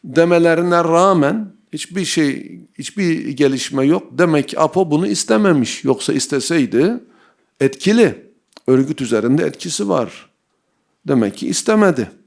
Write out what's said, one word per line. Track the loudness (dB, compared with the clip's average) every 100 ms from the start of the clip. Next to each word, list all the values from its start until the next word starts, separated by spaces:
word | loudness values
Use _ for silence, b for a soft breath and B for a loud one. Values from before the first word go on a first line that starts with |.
Demelerine | -2 2 4 4 4 2 2 0
rağmen | 2 4 4 4 2 0 -8 _ _
hiçbir | -14 -10 -6 -4
şey, | 0 -2 -2 -12 -20 -20 -16
hiçbir | -12 -4 -2 -2 -4
gelişme | 0 0 0 -4 -2 0
yok. | 0 -4
Demek | -2 2 2 -2
ki | -2
apo | 0 0 0
bunu | 0 -2
istememiş. | -4 0 2 2 2 0 -4
Yoksa | -2 -2 -2
isteseydi | -4 -2 -4 -2 -2 0 2 0 -2 -12 b b b b b
etkili, | -2 0 0 4 2 0 -18 _ _ -10 2
örgüt | 2 2 -4
üzerinde | -2 0 2 0
etkisi | 0 -4 -10 -6 -2
var. | -2 -2 -10 -20 _ _ _ _ _ _ _ -2
Demek | 0 0 -4
ki | -6
istemedi. | -6 -2 2 2 0 -6 -10